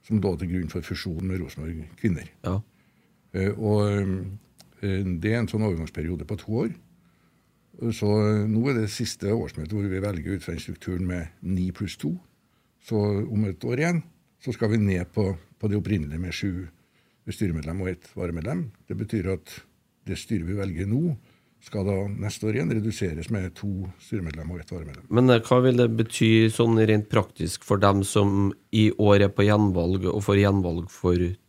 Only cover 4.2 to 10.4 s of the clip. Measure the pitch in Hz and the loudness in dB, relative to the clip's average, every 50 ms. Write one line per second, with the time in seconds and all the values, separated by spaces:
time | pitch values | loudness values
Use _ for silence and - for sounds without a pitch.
4.2 | 95 98 98 104 _ _ _ _ - _ _ _ - 98 95 95 98 92 90 82 | -6 -8 -12 -14 _ _ _ _ -20 _ _ _ -4 -2 -2 0 0 -2 -2 -2
5.2 | 92 107 113 120 113 - - 107 110 104 90 80 82 80 - - 78 82 90 80 | 0 0 2 2 0 0 0 0 0 0 0 -2 -4 -6 -6 -6 -4 -4 -4 -6
6.2 | 76 - 104 - - - 110 120 - 339 - - _ _ _ _ _ _ _ _ | -6 -8 -8 -8 -6 -4 -2 -2 -2 -4 -6 -10 _ _ _ _ _ _ _ _
7.2 | _ _ _ _ _ _ _ _ _ _ _ - - 117 107 - 104 104 104 107 | _ _ _ _ _ _ _ _ _ _ _ -6 -4 -4 -2 0 0 2 2 4
8.2 | 104 104 107 107 104 110 107 110 120 143 135 113 110 101 - - 120 - - _ | 4 2 2 0 0 0 0 0 0 0 0 0 -2 -4 -4 -6 -6 -6 -6 _
9.2 | - 101 - 113 82 - - 78 78 78 107 104 101 98 92 95 98 104 98 82 | -2 -2 -2 -2 -4 -6 -8 -10 -8 -6 -4 -4 -2 -2 -2 -2 -4 -4 -4 -4
10.2 | 80 87 98 90 | -4 -6 -6 -6